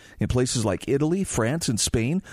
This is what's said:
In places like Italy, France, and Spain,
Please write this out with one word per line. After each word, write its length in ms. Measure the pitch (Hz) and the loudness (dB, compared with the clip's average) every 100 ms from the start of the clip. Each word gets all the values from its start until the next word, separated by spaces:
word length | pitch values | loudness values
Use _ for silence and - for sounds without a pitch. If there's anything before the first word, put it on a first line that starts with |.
| - - | -20 -4
In 80 | 107 | 0
places 360 | 123 127 123 | 2 0 0
like 240 | 107 90 - | 0 -2 0
Italy, 360 | 139 151 190 | 0 2 0
France, 440 | 185 - 113 160 - | 0 0 0 0 -2
and 120 | 110 | 0
Spain, 420 | - 120 117 180 - | 0 0 0 -2 -4